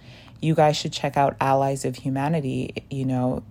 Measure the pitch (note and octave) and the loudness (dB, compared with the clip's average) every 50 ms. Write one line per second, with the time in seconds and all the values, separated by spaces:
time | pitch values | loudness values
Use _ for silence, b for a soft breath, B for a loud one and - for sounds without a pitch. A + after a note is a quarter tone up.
0 | B B B B B B B B - D#3+ D#3 - D3+ D3+ D3 - - D#3+ - - | B B B B B B B B 0 2 4 6 6 4 4 2 -2 -6 -6 -4
1 | - C#3+ - C#3+ C#3 C#3 - - C3+ C3+ C3+ C3+ C#3 C#3 C#3 C3+ - C3 B2+ - | -4 -2 2 2 2 2 2 0 2 2 4 4 2 2 0 -2 -4 -6 -6 -4
2 | - C#3 C3 C3+ C#3 D3+ E3 D#3+ C#3 C3 C3 B2+ C3 - - - - - C#3+ C3+ | -4 -4 -2 -2 0 0 0 -2 -2 -2 -4 -4 -4 -6 -8 -10 -10 -8 -6 -4
3 | C3 C3 C3 B2 B2+ B2+ C#3+ - - - | -2 0 0 0 0 0 -2 -4 -6 -6